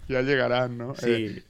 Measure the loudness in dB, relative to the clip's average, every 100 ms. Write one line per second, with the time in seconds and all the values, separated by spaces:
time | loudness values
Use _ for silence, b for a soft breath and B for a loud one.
0 | -4 0 2 2 4 2 0 -4 -8 -4
1 | 0 2 0 -6 -2